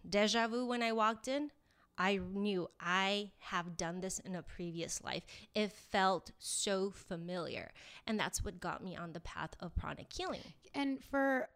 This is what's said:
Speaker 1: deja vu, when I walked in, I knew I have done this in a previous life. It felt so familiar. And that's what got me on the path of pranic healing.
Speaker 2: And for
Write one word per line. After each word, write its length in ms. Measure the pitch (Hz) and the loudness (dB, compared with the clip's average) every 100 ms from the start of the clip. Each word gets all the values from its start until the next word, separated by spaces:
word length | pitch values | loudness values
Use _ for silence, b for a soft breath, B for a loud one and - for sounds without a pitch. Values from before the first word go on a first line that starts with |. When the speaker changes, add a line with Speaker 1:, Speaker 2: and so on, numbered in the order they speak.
| 175 | 0
Speaker 1:
deja 400 | 196 214 226 226 | 4 6 6 4
vu, 180 | 240 247 | 2 0
when 160 | 240 | 2
I 80 | 233 | 2
walked 380 | 220 214 220 - | 4 4 4 0
in, 240 | 277 294 - b b b - | 0 -2 -6 b b b 2
I 200 | 185 202 | 4 4
knew 520 | 180 196 208 185 165 - | 2 0 2 2 0 -4
I 500 | 175 185 190 202 208 - | 2 4 4 2 -2 -8
have 380 | - 185 175 165 | -4 -2 -2 -2
done 240 | 170 180 | -2 -2
this 180 | 220 - | -4 -4
in 160 | 180 | -4
a 80 | 180 | -6
previous 580 | - - 175 165 160 - | -6 -8 -6 -4 -4 -4
life. 200 | - - - B B | -4 -4 -6 B B
It 160 | 214 208 | -2 -2
felt 600 | - - 208 190 175 - - | -4 -2 4 4 4 -2 -12
so 520 | - - 214 190 196 | -6 -2 2 2 0
familiar. 800 | 185 - 170 170 180 143 120 - B B B | -4 -8 -6 -4 -4 -4 -6 -8 B B B
And 140 | - 214 | -2 0
that's 260 | 147 - | 0 0
what 140 | 208 180 | -4 -4
got 240 | 175 - | -4 -4
me 140 | 185 170 | -6 -8
on 160 | 170 | -8
the 80 | 165 | -10
path 340 | - - 156 - | -8 -6 -6 -6
of 160 | 175 - | -6 -4
pranic 360 | 156 147 - | -4 -6 -8
healing. 300 | - 359 233 - - - | -6 -4 -6 -8 -18 -10
Speaker 2:
And 280 | 285 277 269 | -2 -2 -2
for 460 | - 277 269 262 - | -2 2 4 4 2